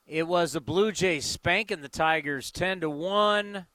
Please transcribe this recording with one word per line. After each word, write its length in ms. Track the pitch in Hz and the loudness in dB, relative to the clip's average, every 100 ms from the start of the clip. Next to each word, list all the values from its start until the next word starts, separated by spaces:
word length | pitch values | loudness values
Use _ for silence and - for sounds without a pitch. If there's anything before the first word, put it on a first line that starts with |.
| - | -6
It 200 | 156 165 | -2 2
was 260 | 175 170 | 2 2
the 80 | 156 | 0
Blue 320 | 123 170 214 | 0 2 2
Jays 320 | 170 185 151 | 2 2 2
spanking 560 | - - 170 185 220 180 | -2 -4 0 0 0 -6
the 80 | 139 | -6
Tigers 640 | - 160 160 147 139 - | 0 2 2 0 -4 -6
ten 300 | - 180 190 | -4 -2 -2
to 100 | 156 | -4
one. 720 | 147 175 202 208 208 208 202 175 | -4 0 2 4 2 -2 -8 -14